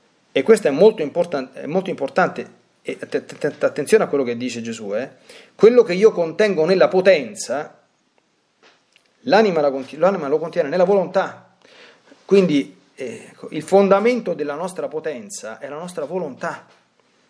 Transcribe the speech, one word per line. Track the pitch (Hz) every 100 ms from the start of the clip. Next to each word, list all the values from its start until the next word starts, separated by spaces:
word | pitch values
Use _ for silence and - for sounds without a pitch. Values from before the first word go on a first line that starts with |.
| _ _ _ -
e |
questo | 135 214 160
è |
molto | 135 208 214
importan-, | 147 165 175 147 131
è | - 139
molto | 175 185
importante, | 151 135 - 175 180 113 _ _ _
e | - 135
att-, | - 117
att-, | - - 151
att-, | 139
attenzione | 139 135 143 214
a | 180
quello | 143
che | 123 117
dice | 123 117
Gesù, | 113 113 104 104
eh. | 139 - - - -
"Quello | - 208 247
che | 220
io | 180 214
contengo | 180 165 156 214 180 156
nella | 190 156
potenza, | 185 185 175 120 104 - 131 170 _ _ _ _ _ _ _ _ _ _ _ _ _ _ _
l'anima | 120 185 220 165
la | 143
conti-, | 135 127 143
l'anima | 175 190 143
lo | 151
contiene | 160 170 147
nella | 170 180
volontà." | 202 180 190 165 - _ _ _ - - _ _ _ -
Quindi, | 196 180 147 - - _ -
eh, | 127 113 - - -
il | 160
fondamento | - 196 196 196 220 247 185
della | 160 147 147
nostra | 180 180 139
potenza | 156 156 131 101 - 107 110
è | 135
la | 147
nostra | 175 175 143
volontà, | 185 160 117 165 147 - _ _ _ _ _ _